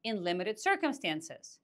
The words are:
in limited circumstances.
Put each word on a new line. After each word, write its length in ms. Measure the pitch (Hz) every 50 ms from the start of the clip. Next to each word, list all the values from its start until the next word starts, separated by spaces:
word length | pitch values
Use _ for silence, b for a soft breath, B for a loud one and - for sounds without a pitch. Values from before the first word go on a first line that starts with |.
| -
in 180 | 220 220 202
limited 380 | 170 175 175 180 180 202 - -
circumstances. 1000 | - 370 392 381 370 294 269 - - 175 156 156 160 - 135 - - - - -